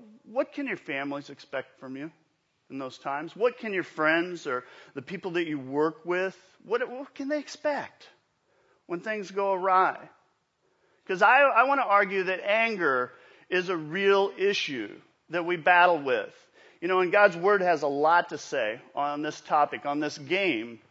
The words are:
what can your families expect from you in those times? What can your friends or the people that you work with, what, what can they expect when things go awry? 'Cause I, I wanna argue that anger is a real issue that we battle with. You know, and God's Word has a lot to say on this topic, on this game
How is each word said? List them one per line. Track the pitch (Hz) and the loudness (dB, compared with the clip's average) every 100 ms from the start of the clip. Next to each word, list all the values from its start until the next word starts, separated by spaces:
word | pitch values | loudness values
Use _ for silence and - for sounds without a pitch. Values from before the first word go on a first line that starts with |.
| - 226 - | -20 -20 -8
what | 226 - | -6 -6
can | - 277 | -6 -8
your | 185 | -8
families | - 143 139 143 143 | -6 -6 -6 -8 -10
expect | 139 - 135 - _ | -20 -10 -10 -10 _
from | 131 131 | -14 -12
you | 156 _ _ _ _ _ _ | -14 _ _ _ _ _ _
in | 135 | -12
those | 135 - | -12 -10
times? | 151 139 160 | -8 -8 -8
What | 175 240 - | -2 -2 -2
can | 226 | -6
your | 190 | -6
friends | 151 - 156 165 180 175 147 | -6 0 2 2 0 -6 -6
or | 123 - - - | -6 -6 -20 -16
the | 139 | -14
people | 139 180 190 | -12 -10 -6
that | 170 165 | -4 -4
you | 151 | -6
work | 131 143 156 156 | -6 -2 -2 -2
with, | 165 180 190 - _ _ - | -4 -2 -2 -6 _ _ -6
what, | 262 262 | -4 -4
what | 247 277 - | -8 -14 -10
can | 277 | -6
they | 302 | -6
expect | 277 - 302 285 147 _ - _ _ _ _ _ _ _ - | -6 -8 -6 -4 -8 _ -20 _ _ _ _ _ _ _ -12
when | 175 | -10
things | 220 214 196 | -6 -8 -6
go | 196 196 | -2 0
awry? | 185 190 185 175 - - _ _ _ _ _ _ _ _ _ - | 0 2 4 4 0 -14 _ _ _ _ _ _ _ _ _ -6
'Cause | 190 | 2
I, | 208 185 | 6 8
I | 190 226 | 6 6
wanna | 262 277 | 4 2
argue | 226 202 196 196 | 4 4 4 0
that | 185 185 | -2 -4
anger | 202 214 226 208 160 131 123 - - - _ | 0 0 0 0 2 2 -2 -8 -20 -20 _
is | 180 180 | -2 -2
a | 175 | -6
real | 151 180 196 196 196 - | -4 0 4 4 2 0
issue | 196 196 - 131 104 - _ _ _ | 0 0 -4 -6 -8 -12 _ _ _
that | 165 170 | -6 -4
we | 175 | 0
battle | 156 175 180 165 | 4 6 6 4
with. | 139 117 98 - _ _ - _ | 0 -2 -2 -14 _ _ -20 _
You | 175 | -2
know, | 185 | 0
and | 180 | 2
God's | 202 208 170 | 6 6 4
Word | 185 202 | 2 2
has | 180 160 | 2 0
a | 147 | 0
lot | 143 156 175 170 | 0 4 4 2
to | 156 | -10
say | - 143 107 123 - - | -6 -4 -4 -4 -10 -6
on | 143 147 | -4 -4
this | 151 147 | -6 -8
topic, | - 160 147 123 147 | -2 2 2 -2 -6
on | 147 | -4
this | 151 151 | -4 -6
game | 139 180 190 120 117 113 _ | -4 0 0 -2 -6 -14 _